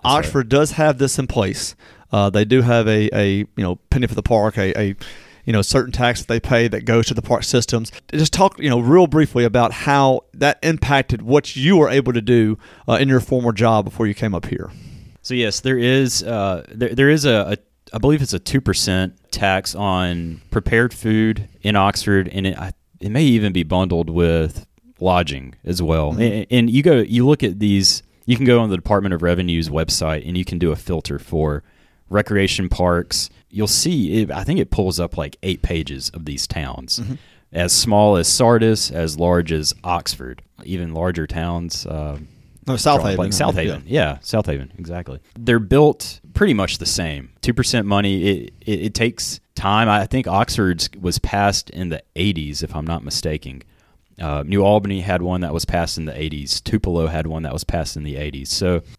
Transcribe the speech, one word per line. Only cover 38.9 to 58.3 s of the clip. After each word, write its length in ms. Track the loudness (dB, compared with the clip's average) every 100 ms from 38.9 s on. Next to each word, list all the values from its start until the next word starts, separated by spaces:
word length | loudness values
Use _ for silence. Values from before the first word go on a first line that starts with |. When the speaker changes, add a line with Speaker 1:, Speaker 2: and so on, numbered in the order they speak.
Speaker 2:
as 280 | -4 -4 0
large 340 | 2 2 0
as 220 | -2 -2 -4
Oxford, 580 | -4 -6 -6 -10 -10 -16 -20 _
even 300 | -8 -6 -6
larger 320 | -2 -2 -2 -4
towns, 580 | -4 -4 -4 -6 -8
uh, 340 | -8 -6 -6 -10 -14 _ _ _ -6
Speaker 1:
No, 100 | -2
South 240 | 2 2
Speaker 2:
drawing 100 | 2
Speaker 1:
Haven, 60 | 0
Speaker 2:
blank. 180 | -2
Speaker 1:
I 20 | 0
Speaker 2:
South 180 | 0 0
Speaker 1:
think, 140 | -2
Speaker 2:
Haven. 120 | -4 -4
Speaker 1:
yeah. 260 | -2 -2
Speaker 2:
Yeah, 60 | -4
South 260 | -4 -2 -2
Haven, 260 | -4 -8 -14
exactly. 400 | -12 -12 -12 -14 _ -6
They're 200 | 0 2
built 640 | 4 6 6 4 -8 -16 -6
pretty 220 | 0 2
much 240 | 2 0 -4
the 80 | -4
same. 440 | -4 -4 -6 -12 -8
Two 100 | -4
percent 340 | 0 0 0 2
money, 380 | 2 2 0
it, 300 | 0 0 -4 -12
it, 180 | -6 -4
it 140 | -4
takes 460 | -2 -2 -2 -10 -12 _
time. 340 | -6 0 2 2
I 180 | 2 0
think 200 | -4 0
Oxford's 640 | 0 0 0 0 0 -4 -6
was 200 | -6 -4
passed 500 | -4 0 0 0 -6
in 220 | -8 -8
the 120 | -8 -10 -2
eighties, 460 | -2 -2 -4 -8
if 120 | -8
I'm 120 | -6 -6
not 180 | -6
mistaken. 580 | -6 -6 -4 -6 -8 -16 -20 _ _ _ _ -10
Uh, 240 | -6 -6 -2
New 160 | 2
Albany 380 | 4 4 2 -4
had 200 | -2 -2
one 200 | -2 -4
that 120 | -4
was 120 | -4
passed 340 | -4 -4 -4 -6
in 60 |
the 120 | -8 -6
eighties. 420 | -8 -6 -6 -8
Tupelo 460 | -4 -2 -2 -2 -2
had 200 | -2 -6
one 160 | -6
that 100 | -6
was 120 | -8
passed 320 | -6 -6 -6 -8
in 80 |
the 120 | -10 -8
eighties. 340 | -8